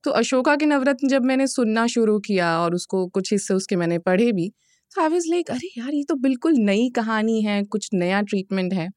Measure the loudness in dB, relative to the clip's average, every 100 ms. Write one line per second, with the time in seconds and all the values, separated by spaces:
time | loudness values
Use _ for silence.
0 | 0 0 0 0 2 2 2 2 2 0
1 | 0 2 2 0 0 0 0 0 0 2
2 | 2 0 0 0 2 2 0 -2 -2 -4
3 | -2 -4 -2 -2 0 -2 0 -2 0 -2
4 | 0 2 2 0 -4 _ _ _ _ -2
5 | 0 0 0 -2 -2 -8 -8 -10 -6 -6
6 | -2 0 0 0 2 4 4 2 0 0
7 | -2 0 0 0 0 -2 -2 -6 -4 -2
8 | 0 0 0 -4 -2 -4 -2 -4 -6